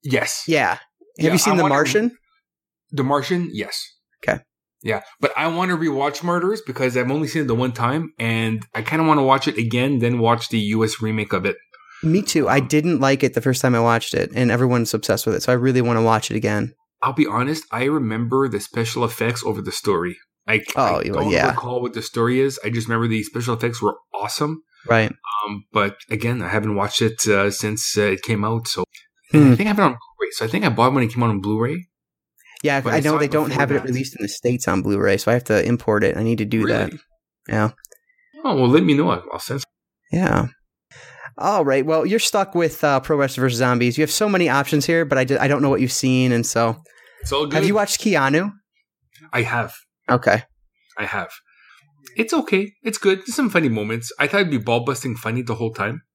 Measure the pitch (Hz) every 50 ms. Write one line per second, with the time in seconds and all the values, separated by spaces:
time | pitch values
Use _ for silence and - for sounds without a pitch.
0 | _ 139 127 113 - - - - - - 165 147 127 87 95 - - _ _ _
1 | - _ _ - 156 165 175 180 - 214 196 175 160 143 139 143 156 135 - 208
2 | 220 240 - _ _ _ _ _ _ _ _ _ _ _ _ _ _ _ - 143
3 | 135 131 143 143 131 - 185 175 175 - - 104 101 - - - - - _ _
4 | _ _ _ _ - - - 151 _ _ _ _ _ _ _ _ - - 107 98
5 | - - - _ - 135 - - 147 165 165 170 185 185 180 156 165 160 139 135
6 | 139 143 143 - 170 175 175 175 170 190 220 220 - - 127 120 131 127 120 127
7 | 123 123 135 151 156 139 - 165 147 123 117 113 127 127 120 120 120 120 131 160
8 | 165 160 _ _ 113 113 113 113 113 113 113 110 110 _ _ - - - 156 160
9 | 160 156 156 147 135 131 135 139 - 151 - 110 117 113 117 123 127 139 143 127
10 | 117 120 123 120 113 113 117 117 117 - - 113 104 104 107 110 110 107 - -
11 | 113 110 110 110 107 - - 95 90 98 - - _ _ _ - - - - -
12 | - 160 160 196 196 - - 160 135 95 117 139 131 127 147 151 151 175 170 131
13 | 135 135 139 135 - 127 - - - 135 127 127 - 131 123 117 117 117 117 113
14 | - - - - - - - 120 127 120 107 120 127 127 123 120 117 113 - 107
15 | - - 107 - - 117 104 87 - - 123 123 120 135 127 127 120 120 120 113
16 | 113 113 110 110 - - 113 - 113 110 107 104 110 123 - _ _ _ _ _
17 | - 120 127 135 151 - 101 117 123 139 156 160 - _ - 113 127 139 151 156
18 | 131 110 110 113 120 117 127 135 135 131 107 98 - - - 120 117 117 - 127
19 | 120 113 113 - 113 117 120 117 - - 107 92 - 92 - - - 107 98 85
20 | 87 90 90 - _ _ _ _ _ - 110 107 - - - 127 135 104 90 71
21 | - - 98 - - 104 87 82 - - - 123 - 123 123 123 123 123 - 113
22 | 110 - - 120 117 120 123 127 135 139 135 - - 107 117 117 113 113 117 113
23 | 117 117 113 110 107 - - 117 120 120 120 117 - 123 117 117 - 104 - -
24 | _ _ - - 101 104 - - 151 151 160 160 _ _ _ _ - - 117 113
25 | 110 110 - _ _ - - 104 104 104 104 101 - _ - 110 101 98 101 -
26 | - _ - 110 117 117 123 127 92 85 104 110 104 107 104 101 98 104 - -
27 | 113 110 110 - - 107 104 98 98 101 101 - - 110 107 107 - - - 107
28 | 104 104 98 95 - - 113 101 101 110 113 117 113 - - - 92 _ _ -
29 | _ _ _ _ _ _ - 156 147 135 123 117 202 214 208 208 196 151 120 117
30 | - - _ _ 104 - - - 113 117 117 196 208 175 113 95 117 127 135 139
31 | 123 110 120 123 120 113 107 98 95 101 107 110 113 127 151 180 180 _ _ _
32 | _ _ _ _ _ _ _ _ _ - - - - 147 143 139 127 120 110 -
33 | 135 151 156 - 151 139 143 151 151 147 147 143 143 135 139 156 - 135 123 127
34 | 135 - - - 104 101 - - _ 120 123 123 - - 90 98 90 - 101 98
35 | 98 101 101 95 - - 117 123 127 - 107 101 - - 120 120 - - 104 104
36 | 110 - - - 110 113 117 110 110 107 113 113 107 - - 107 101 87 - 151
37 | _ _ _ _ _ _ _ _ _ - 107 107 107 113 - _ _ - - _
38 | _ _ _ _ _ _ _ 302 320 277 196 139 127 120 127 160 190 175 143 139
39 | 156 180 - 87 - - - - - - 131 139 - _ _ _ _ _ _ _
40 | _ _ - 170 185 - - - - 120 - _ _ _ _ _ _ _ - -
41 | - - - - - - - - - 175 208 196 160 139 135 139 131 151 160 160
42 | - 180 202 226 - - - 208 196 196 - 175 170 156 151 - - 147 143 135
43 | 131 - 156 143 139 135 - - 127 135 120 117 131 127 123 120 120 123 117 139
44 | 156 147 - - 214 208 202 185 175 151 127 139 139 - - 147 135 - 165 165
45 | 165 143 139 131 127 127 139 - - 139 143 139 143 139 139 104 131 123 - -
46 | - 131 131 127 127 127 123 117 117 - - 117 117 113 110 - - _ _ _
47 | _ - _ _ - - 139 143 156 147 139 156 160 - 202 214 208 202 - -
48 | - 220 190 151 135 135 139 160 185 202 - - _ _ _ _ _ _ _ _
49 | _ _ _ - - - - 123 117 117 120 120 113 117 - - _ _ _ _
50 | _ - 123 123 - 110 98 120 - _ _ _ _ _ _ _ _ _ _ -
51 | 104 101 - 101 87 - - - _ _ _ _ _ - - _ _ _ _ _
52 | _ - - - 226 226 - 320 - - - 190 202 202 _ _ _ 226 208 -
53 | - 196 190 190 - - 226 - 277 214 - 175 160 131 113 110 104 107 113 117
54 | 117 - - - 143 143 - 202 196 170 147 123 - 120 117 117 117 135 135 -
55 | - 135 113 117 - 110 113 123 123 117 117 110 120 113 113 - 101 104 135 156
56 | _ _ _